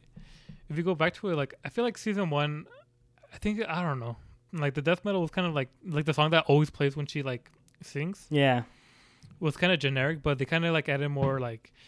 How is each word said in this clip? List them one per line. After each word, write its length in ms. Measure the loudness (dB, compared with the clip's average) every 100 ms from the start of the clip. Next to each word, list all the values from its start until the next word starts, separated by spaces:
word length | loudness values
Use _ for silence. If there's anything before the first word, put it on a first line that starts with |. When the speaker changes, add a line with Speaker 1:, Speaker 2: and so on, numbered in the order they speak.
| -18 -20 -20 -20 -20 -20 -10
Speaker 1:
if 80 | -4
you 60 |
go 120 | -2
back 200 | 2 0
to 140 | 0 -2
it, 60 | -2
like, 180 | -2 -6
I 40 | -8
feel 160 | -2
like 140 | -2 -2
season 320 | -4 -2 0
one, 360 | 0 0 -4 -10 -20 -20 _ _ _ -20
I 60 | -6
think, 240 | -4 -2 -2
I 140 | -2
don't 180 | -2 -2
know. 160 | -6 -10 -14 -20 -12
Like, 220 | -4 -2
the 80 | 0
death 220 | 0 0
metal 160 | 0 -2
was 80 | 0
kind 160 | -2 -2
of 80 |
like, 140 | -2 -4 _ -6
like, 200 | -2 0
the 80 |
song 160 | 2 4
that 140 | 4 6
always 220 | 6 4
plays 260 | 0 -2 -2
when 100 | -6
she, 160 | -6
like, 280 | -4 -6 -10 _ _ -20
sings 440 | -12 -6 -6 -8 -2
Speaker 2:
Yeah. 320 | 4 6 4 0 -12 _ -20 -20 _ -20 -4
Speaker 1:
was 180 | -4 0
kinda 200 | 2 2
generic, 460 | 0 0 0 0
but 160 | -2 0
they 60 |
kinda, 280 | 0 0 2
like, 160 | 0 0
added 200 | -2 -2
more, 280 | 0 0 0
like, 320 | -4 -8 -16 _